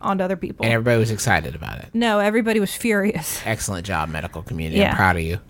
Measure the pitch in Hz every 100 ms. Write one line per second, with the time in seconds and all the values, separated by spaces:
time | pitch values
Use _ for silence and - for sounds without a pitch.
0 | - 196 185 185 - - 113 117 120 117
1 | 110 107 - 90 78 69 - 52 - 226
2 | 233 208 202 220 226 220 196 - 233 208
3 | 196 175 156 - - 107 - 95 98 85
4 | 78 78 82 80 - 82 80 80 87 65
5 | 95 90 80 90 -